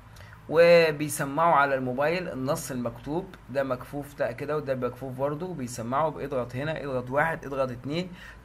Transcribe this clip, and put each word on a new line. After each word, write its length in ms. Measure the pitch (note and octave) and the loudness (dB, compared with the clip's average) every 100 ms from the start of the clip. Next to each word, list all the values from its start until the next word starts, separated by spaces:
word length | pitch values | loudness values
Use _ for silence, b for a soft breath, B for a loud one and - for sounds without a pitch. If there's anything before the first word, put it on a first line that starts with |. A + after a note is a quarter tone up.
| B B B B - | B B B B 0
وبيسمعوا 1040 | D3+ E3+ E3+ E3 D3 D3+ - C#3+ C#3+ E3+ D3 | 6 8 10 8 2 -4 -2 -2 2 6 6
على 200 | C#3 C3+ | 6 2
الموبايل 540 | B2+ B2 D3 F3+ F3+ | 0 0 0 0 -4
النص 420 | C3 C3 D#3+ - | -4 -2 -2 -4
المكتوب، 640 | B2+ A#2+ A#2 - D#3 F#3+ - - | -6 -6 -6 -6 -6 -6 -12 -6
ده 140 | C3 | -4
مكفوف 520 | C3+ B2+ - D3 C3+ - | -2 -4 -6 -10 -10 -4
ده 120 | B2+ | -4
كده 260 | B2+ C#3+ D3+ | -4 -4 -4
وده 180 | C3+ C3 | -2 -2
مكفوف 380 | B2 A#2+ C3 | -2 -4 -8
برضه، 320 | B2+ C#3+ D3+ F#3 | -2 -2 -2 -6
وبيسمعوا 640 | E3 A#2+ A#2+ A2+ C3+ D#3 | -6 -6 -6 -2 0 0
باضغط 460 | E2+ C3+ C3+ A#2+ B2+ | -2 -4 -4 -4 -4
هنا، 280 | D3+ - | -4 -4
اضغط 260 | C#3+ B2+ B2 | -4 -4 -2
واحد، 360 | C3+ D#3+ D#3 C3+ | 2 2 0 -4
اضغط 240 | C3+ C3 | -2 -2
اتنين، 400 | B2 B2+ D#3+ F#3 B B B | -4 -6 -4 -6 B B B